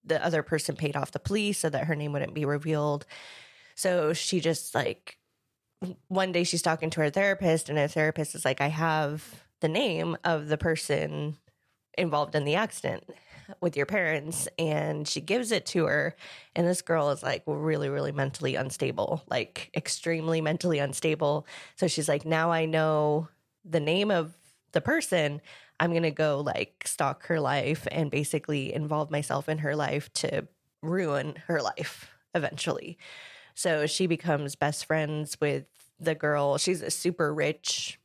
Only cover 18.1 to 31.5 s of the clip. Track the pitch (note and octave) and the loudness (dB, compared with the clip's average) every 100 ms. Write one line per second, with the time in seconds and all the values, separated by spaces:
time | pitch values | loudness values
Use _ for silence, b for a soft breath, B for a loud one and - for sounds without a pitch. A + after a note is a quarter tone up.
18.1 | C#3+ C3+ - C#3+ C3+ C3+ - C3+ - G2+ | 0 -2 -2 -2 -2 -4 -2 -2 0 -2
19.1 | D#3+ - B2+ - - - - - - E3 | -2 -2 -4 -4 -10 -6 -6 -4 -4 -2
20.1 | E3 D#3+ D#3+ D#3 E3 F3+ D3+ C#3+ C#3 D#3+ | -2 0 0 2 0 2 2 0 0 0
21.1 | D#3 D3+ D3 B B B - F3+ - D3+ | 2 2 0 B B B -2 0 2 2
22.1 | D3 D#3 D#3+ E3 E3 D#3+ D#3+ D#3 D#3 D3+ | 0 2 2 4 2 2 4 4 4 4
23.1 | D3+ D#3+ _ _ _ F3+ D#3+ D3 F3+ G#3 | 2 -2 _ _ _ -2 0 2 2 4
24.1 | F#3 D#3+ - _ _ _ E3 G#3+ D#4 - | 2 0 -8 _ _ _ -2 2 0 2
25.1 | F3+ D3 D3 B B B _ F3 E3 E3 | 2 2 -2 B B B _ 2 2 2
26.1 | D3 D#3 C#3+ C#3+ - - _ - - C#3 | 2 2 2 0 -2 -2 _ -8 -2 -2
27.1 | - - E3 C#3 C#3 C3+ D#3+ - D#3 D3+ | -2 -2 0 2 2 0 -2 -2 -2 0
28.1 | C#3+ D3+ D3+ D3+ D3 C3+ - D3+ D3+ D3+ | 0 0 -2 -2 -2 -2 -4 -2 -2 0
29.1 | D3 D3+ C#3 D3 D#3 D3+ D3+ C#3 C#3 - | -2 0 -2 0 -2 0 0 0 -2 -2
30.1 | - - D3 - _ _ _ D#3 F3+ E3+ | -4 -2 -2 -6 _ _ _ -4 -2 0
31.1 | C#3 D3 D3 - | 0 -2 -8 -4